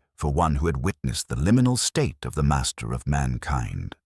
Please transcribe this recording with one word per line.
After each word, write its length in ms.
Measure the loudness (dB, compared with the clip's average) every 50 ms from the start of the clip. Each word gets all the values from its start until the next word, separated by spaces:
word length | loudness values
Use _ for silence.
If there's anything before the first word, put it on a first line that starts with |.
| _ _ _
for 180 | _ -4 -2 0
one 240 | 2 2 2 2
who 100 | 2 0
had 100 | 0 0
witnessed 520 | 0 -2 -2 -4 -2 -4 -4 -4 -4 -6 -6
the 60 | -4
liminal 420 | 0 2 4 4 6 6 4 2
state 480 | 2 0 -2 0 0 0 0 -2 -4 -8
of 120 | -8 -2
the 80 | 0 2
master 480 | 2 2 2 0 -2 -4 -6 -6 -6 -6
of 120 | -6 -2
mankind. 920 | -2 0 0 0 0 -2 -4 -4 -2 -2 -2 -2 -4 -6 -8 -8 -10 -12 -14 _